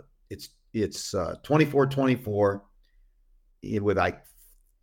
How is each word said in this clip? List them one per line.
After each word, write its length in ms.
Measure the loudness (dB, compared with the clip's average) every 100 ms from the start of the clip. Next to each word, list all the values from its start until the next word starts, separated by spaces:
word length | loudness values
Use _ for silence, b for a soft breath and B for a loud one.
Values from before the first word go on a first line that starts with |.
| -16 _ -16
it's, 200 | -16 -16 _ _
it's, 400 | -4 -4 -4 -8
uh, 220 | -4 -4 -6
twenty-four 440 | 0 4 4 4 2
twenty-four 800 | 2 0 0 -2 2 2 2 -6 _ _ _ _ _ _ _ _ _ -6 -2
with, 180 | 0 2
like, 240 | 0 -2 -14 _ -20 _ _ _